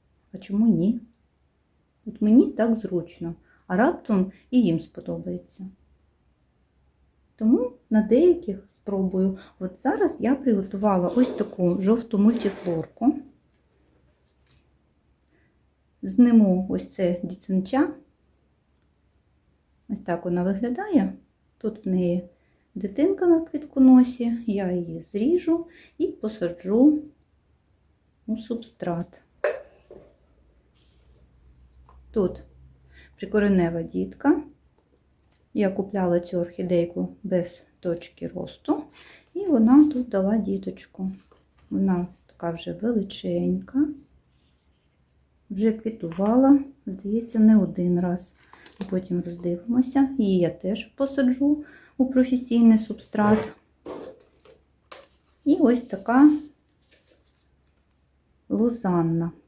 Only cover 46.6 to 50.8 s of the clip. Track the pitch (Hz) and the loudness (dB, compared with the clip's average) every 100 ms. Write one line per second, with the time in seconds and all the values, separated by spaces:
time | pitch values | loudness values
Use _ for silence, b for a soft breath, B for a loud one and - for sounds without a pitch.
46.6 | 277 - - 185 202 226 233 226 220 214 | 2 -14 -14 -10 -4 -4 -2 4 6 6
47.6 | 175 180 175 175 180 180 - _ b b | 4 0 0 0 0 -4 -8 _ b b
48.6 | b b 190 185 185 175 165 175 175 175 | b b -8 -6 -4 -6 -6 -8 -6 -6
49.6 | 233 247 254 277 269 - 202 185 170 - | -2 -2 0 2 0 0 0 2 0 -2
50.6 | 185 214 | -6 -6